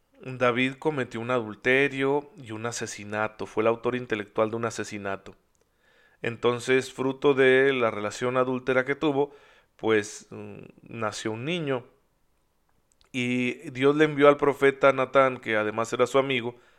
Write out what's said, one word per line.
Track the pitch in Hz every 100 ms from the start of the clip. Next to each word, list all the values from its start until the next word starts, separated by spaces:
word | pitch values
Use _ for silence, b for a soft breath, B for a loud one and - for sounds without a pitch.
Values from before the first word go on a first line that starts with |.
| _ _
David | 131 127 123 117 131 135
cometió | 160 147 120 113
un | 120
adulterio | 127 107 104 123 131 139 131 135 143 143 -
y | 117
un | 110
asesinato, | 117 113 113 - 104 107 110 -
fue | 101 -
el | 113
autor | 117 123 123
intelectual | 123 110 101 - 110
de | 117
un |
asesinato. | 117 - 104 104 98 98 - - _ _ b b b b b b
Entonces, | 113 113 123 120 117 131 123
fruto | - 131 135 147
de | 131 131 131 139
la | 131 113
relación | 104 104 - 123 127
adúltera | 127 127 127 127
que | 127
tuvo, | 139 156 139 143 B B B B -
pues, | 107 110 104 - -
mm, | 110 104 101 - -
nació | - 117 107 - 113
un | 110
niño. | 135 180 147 127 117 _ _ _ _ _ _ _ _ _ _ _ _
Y | 127 123 123 123 123 156
Dios | 127 139 147
le | 156
envió | 143 143
al | 143
profeta | 139 131 139 135 139
Natán, | 135 127 139 131 123
que | 113 110
además | 107 110 113
era | 123 123
su | 135
amigo, | 135 127 117 - b